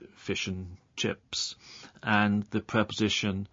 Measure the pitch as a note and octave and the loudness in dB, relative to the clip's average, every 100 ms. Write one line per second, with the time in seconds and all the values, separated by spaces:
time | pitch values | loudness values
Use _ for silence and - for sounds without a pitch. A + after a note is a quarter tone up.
0 | - - - F#2+ A2 F#2 F#2 F2+ _ - | -18 -10 -4 -2 -2 -4 -8 -12 _ -4
1 | A2 - _ - - - - - - - | -2 -4 _ -6 -6 -8 -18 -20 -20 -8
2 | A#2 G#2+ G#2 G#2 G2+ G#2+ - A2+ G#2 - | 2 4 4 2 0 -4 0 2 2 2
3 | G#2+ - G#2+ F#2+ F2+ | 0 2 0 -2 -6